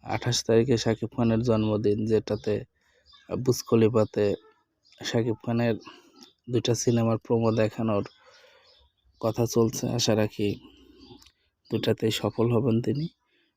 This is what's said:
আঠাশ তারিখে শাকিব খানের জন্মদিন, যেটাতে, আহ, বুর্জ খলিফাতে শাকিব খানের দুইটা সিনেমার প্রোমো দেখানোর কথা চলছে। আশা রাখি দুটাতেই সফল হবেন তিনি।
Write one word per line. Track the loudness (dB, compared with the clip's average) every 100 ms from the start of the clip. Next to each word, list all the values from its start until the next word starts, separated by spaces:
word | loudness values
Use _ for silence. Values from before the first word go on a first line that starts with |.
আঠাশ | -6 -6 -2 -4
তারিখে | 2 2 4 0
শাকিব | 0 -2 -4 -2
খানের | 0 2
জন্মদিন, | 2 0 2 0 0 0 0
যেটাতে, | 0 0 -6 -2 -4 -6 _ _ _ _ -20 _
আহ, | -4
বুর্জ | -2 -2
খলিফাতে | 2 4 4 4 0 0 0 -2 -8 _ _ _ _ _ -4
শাকিব | -2 -2
খানের | -4 -2 0 0 -2 -8 -20 _ _ -20 _ -4
দুইটা | -2 0 0
সিনেমার | 2 2 2 0
প্রোমো | 0 0 2
দেখানোর | 2 0 0 -2 0 -2 _ -20 -20 -20 _ _ _ _ _ _ _
কথা | -4 0 0
চলছে। | 2 2 0 -4
আশা | -2 2 2
রাখি | 0 0 -4 -4 -12 -20 -20 -20 -20 -20 -20 _ _ _ _
দুটাতেই | -4 -2 -2 -2
সফল | -2 -4 0 0
হবেন | 2 2 0
তিনি। | 0 -4 -6 _ _ _ _